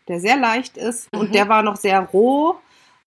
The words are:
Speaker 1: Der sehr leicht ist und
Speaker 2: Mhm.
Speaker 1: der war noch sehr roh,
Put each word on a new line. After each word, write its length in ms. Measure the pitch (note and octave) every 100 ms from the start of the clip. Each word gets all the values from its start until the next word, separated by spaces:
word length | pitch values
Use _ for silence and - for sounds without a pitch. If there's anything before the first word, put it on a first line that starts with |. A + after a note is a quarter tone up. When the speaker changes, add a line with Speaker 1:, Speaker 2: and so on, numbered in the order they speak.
| -
Speaker 1:
Der 100 | F3
sehr 200 | F#3+ C#4
leicht 400 | A#3 A3+ B3+ -
ist 300 | A3 A#3 -
und 140 | A3 G#3
Speaker 2:
Mhm. 40 |
Speaker 1:
der 160 | G3+ G3+
war 120 | A3
noch 140 | G#3 G3+
sehr 240 | G3+ F#3+
roh, 560 | F#3 F#3+ A#3+ C#4 D#4 F#4+ _ _ _ _